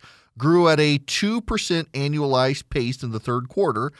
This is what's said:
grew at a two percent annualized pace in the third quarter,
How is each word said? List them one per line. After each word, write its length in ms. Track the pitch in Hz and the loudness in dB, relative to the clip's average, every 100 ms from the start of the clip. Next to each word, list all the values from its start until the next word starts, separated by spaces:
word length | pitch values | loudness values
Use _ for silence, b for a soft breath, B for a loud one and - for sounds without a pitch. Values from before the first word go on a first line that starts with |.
| b b b - | b b b -4
grew 280 | 139 175 170 | 2 4 6
at 140 | 151 | 4
a 160 | 151 143 | 4 2
two 460 | - - 208 233 | -2 -4 -2 -2
percent 500 | - 220 - 170 156 | -4 -6 -2 -4 -4
annualized 800 | 135 143 151 143 127 131 - - | -6 -4 -2 0 2 2 -2 -6
pace 320 | 139 120 127 | -4 -4 -4
in 80 | 123 | -8
the 100 | 110 | -8
third 300 | - 123 123 | -4 -4 -4
quarter, 420 | - 185 107 139 b | -2 -2 0 -6 b